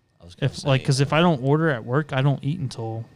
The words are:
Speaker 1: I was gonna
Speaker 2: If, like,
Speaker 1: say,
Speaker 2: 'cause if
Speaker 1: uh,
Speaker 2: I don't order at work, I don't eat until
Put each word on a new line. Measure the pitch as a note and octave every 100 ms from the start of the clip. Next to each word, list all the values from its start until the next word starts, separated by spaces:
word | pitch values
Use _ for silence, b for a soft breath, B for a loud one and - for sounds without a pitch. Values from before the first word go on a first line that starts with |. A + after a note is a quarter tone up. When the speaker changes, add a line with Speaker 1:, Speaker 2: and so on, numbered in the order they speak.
| _ _
Speaker 1:
I |
was | F2 -
gonna | C3+
Speaker 2:
If, | - D3
like, | C3+
Speaker 1:
say, | D3+
Speaker 2:
'cause | C3
if | C#3
Speaker 1:
uh, | D3+
Speaker 2:
I |
don't | F3+ C#3
order | C3+ D3+ E3
at | A#2+
work, | A2+ C3+ D3
I | C3+
don't | C#3+ C3+
eat | C#3 -
until | B2+ - A#2 A2+ A2+